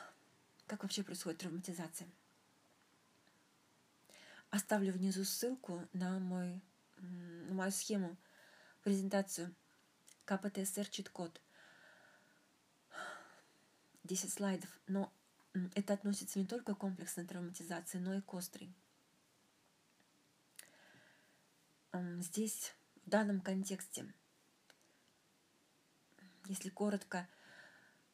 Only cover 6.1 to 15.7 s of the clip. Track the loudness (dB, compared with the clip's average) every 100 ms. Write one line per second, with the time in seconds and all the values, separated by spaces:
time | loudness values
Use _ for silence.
6.1 | 0 0 0 0 -4 -10 _ _ -14 -8
7.1 | -8 -8 -8 -2 2 2 2 2 2 0
8.1 | -2 -14 -20 -20 -20 -20 -2 4 4 6
9.1 | 4 2 0 -4 -6 _ _ _ _ -20
10.1 | -10 0 0 0 0 -2 0 -2 -4 -6
11.1 | -4 -6 -6 _ -20 -20 -20 -20 -20 -20
12.1 | -20 -20 -20 _ _ _ _ _ -8 -8
13.1 | -8 -14 -20 -20 -20 _ _ _ -12 -2
14.1 | -2 0 0 2 2 -2 -10 0 2 2
15.1 | -4 _ _ -4 0 0